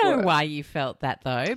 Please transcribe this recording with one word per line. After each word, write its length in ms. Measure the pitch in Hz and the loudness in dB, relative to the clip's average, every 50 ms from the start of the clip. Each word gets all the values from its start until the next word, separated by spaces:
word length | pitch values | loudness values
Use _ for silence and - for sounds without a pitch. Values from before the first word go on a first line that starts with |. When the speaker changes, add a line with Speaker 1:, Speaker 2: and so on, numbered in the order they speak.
Speaker 1:
know 140 | 440 381 311 254 | 2 2 2 2
Speaker 2:
were. 40 | 196 | 2
Speaker 1:
why 180 | 180 160 147 | 4 4 2
you 220 | 151 156 151 147 147 | 2 0 -4 -8 -10
felt 340 | - - 160 139 127 - - | -8 -6 -4 -4 -4 -6 -4
that, 200 | - 131 - - | -4 -4 -4 -4
though, 320 | - 131 127 120 135 185 254 | -4 -4 -2 -2 -2 -2 -4